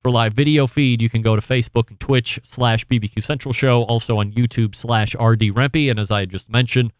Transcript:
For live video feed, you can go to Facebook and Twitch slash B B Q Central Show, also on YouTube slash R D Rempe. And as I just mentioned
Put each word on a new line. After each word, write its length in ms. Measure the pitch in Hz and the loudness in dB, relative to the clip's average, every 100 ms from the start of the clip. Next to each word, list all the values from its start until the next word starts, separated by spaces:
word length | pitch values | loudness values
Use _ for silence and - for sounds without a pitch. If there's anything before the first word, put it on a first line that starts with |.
For 100 | 127 | 2
live 220 | 120 113 | 2 2
video 340 | 110 147 151 131 | 2 2 2 2
feed, 340 | - 135 120 | 0 0 2
you 80 | 113 | 0
can 140 | 113 | 0
go 140 | 110 110 | 2 0
to 60 | |
Facebook 480 | - 127 120 120 113 | 0 -2 0 -2 -2
and 100 | 98 | -6
Twitch 400 | - 135 117 - | 0 0 0 -10
slash 420 | - - 123 113 | -12 -2 0 0
B 140 | - 120 | 0 -2
B 80 | 104 | -2
Q 160 | - | -6
Central 300 | - 151 139 | -4 -6 -4
Show, 320 | 120 135 120 | -2 2 2
also 340 | 110 117 - 110 | 2 -2 0 -2
on 140 | 104 | 0
YouTube 420 | 110 120 - 110 | -2 -2 0 -2
slash 400 | - 117 113 104 | -2 -2 0 0
R 220 | - 113 113 | 0 2 4
D 160 | 107 | 2
Rempe. 360 | 101 135 156 143 | 0 0 2 0
And 120 | 107 | 0
as 100 | 104 | -2
I 140 | 104 | -2
just 260 | 95 92 - | -2 -8 -4
mentioned 420 | 117 123 123 120 - | -2 0 0 -2 -4